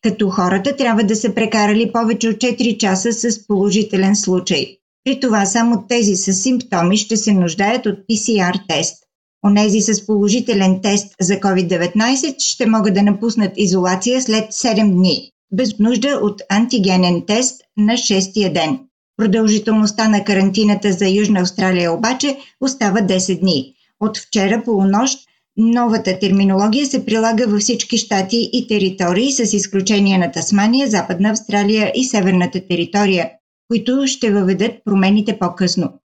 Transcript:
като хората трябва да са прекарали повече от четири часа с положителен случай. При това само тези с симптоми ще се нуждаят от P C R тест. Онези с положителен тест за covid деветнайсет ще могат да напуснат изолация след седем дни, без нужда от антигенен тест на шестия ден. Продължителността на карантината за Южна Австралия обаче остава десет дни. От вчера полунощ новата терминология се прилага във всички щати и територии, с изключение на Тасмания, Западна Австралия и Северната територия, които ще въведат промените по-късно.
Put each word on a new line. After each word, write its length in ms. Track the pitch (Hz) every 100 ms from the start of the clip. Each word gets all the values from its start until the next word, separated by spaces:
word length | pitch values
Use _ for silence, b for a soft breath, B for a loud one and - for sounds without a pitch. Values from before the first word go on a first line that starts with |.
като 260 | 220 - 202
хората 460 | 185 180 190 196 277
трябва 280 | 247 208
да 120 | 202 214
са 180 | 240
прекарали 580 | - 220 220 208 208 226
повече 360 | 233 226 233 226
от 100 | 214
четири 380 | 254 240 247 214
часа 340 | 202 185 233
с 360 | 226 233 214 -
положителен 680 | 202 202 202 214 190 190 202
случай. 500 | - 185 180 151 - - _ _
При 160 | - 269
това 260 | 254 214 196
само 380 | 240 233 233 -
тези 260 | 240 208 185
с 180 | -
симптоми 640 | 185 254 247 - 180 175 214
ще 200 | - 220
се 160 | 214
нуждаят 520 | 196 175 160 202 247 220
от 100 | 196
P 180 | -
C 380 | 214 - 208 180
R 80 | 185 -
тест. 280 | 151 - - _ _ _ _ 202
Онези 360 | 202 214 208
с 240 | 202 202 -
положителен 760 | 214 202 240 233 196 190 185
тест 240 | 202 202 - _
за 120 | 180
covid 340 | 196 202 185 175
деветнайсет 680 | 180 170 - 226 262 311 269
ще 260 | - - 233
могат 280 | 220 202
да 100 | 190
напуснат 480 | 202 202 226 220 196 -
изолация 640 | 202 185 180 185 240 254
след 240 | 254 220 214
седем 420 | - 247 214 214
дни, 400 | 180 185 147 - _ _
без 260 | 185 262 208
нужда 400 | 214 247 269 277
от 200 | 208 202 -
антигенен 720 | 202 233 247 196 185 180 170 -
тест 340 | 214 254 - _ -
на 200 | 208 247
шестия 560 | - 190 190 214 190
ден. 260 | 160 156 254 - _ _ -
Продължителността 880 | 214 220 220 214 208 220 214 - 208
на 140 | 208
карантината 680 | 196 190 196 190 208 202 202
за 140 | 180 196
Южна 320 | 196 208 202
Австралия 540 | 180 - 185 185 170
обаче 440 | 170 220 254 294 269 B B
остава 400 | 269 262 208 196
десет 380 | 185 185 185 175
дни. 340 | 185 151 131 b b b
От 180 | 208 208
вчера 460 | - 214 196 233 226
полунощ 540 | 208 196 202 262 - b b b -
новата 640 | 226 233 240 226 220 185
терминология 680 | 202 196 196 190 214 233 285
се 200 | 269 -
прилага 400 | 220 226 226 240
във 140 | 208
всички 360 | 208 233 - 226
щати 520 | - 196 190 233 233
и 140 | 247 -
територии, 640 | 214 190 190 175 180 262
с 220 | 269 214
изключение 640 | 208 185 196 190 202 202 190
на 140 | 170
Тасмания, 580 | 170 160 202 208 254 277
Западна 400 | 208 170 170 208
Австралия 600 | 220 - 202 202 214 208 -
и 100 | 254
Северната 560 | 247 185 185 175 185 -
територия, 600 | 175 170 202 202 185 160 - _ _ _
които 360 | 233 233 262 269
ще 240 | - 233
въведат 400 | 202 185 180 226 226 -
промените 540 | 196 190 208 208 202
по-късно. 500 | 180 - 180 - 147 -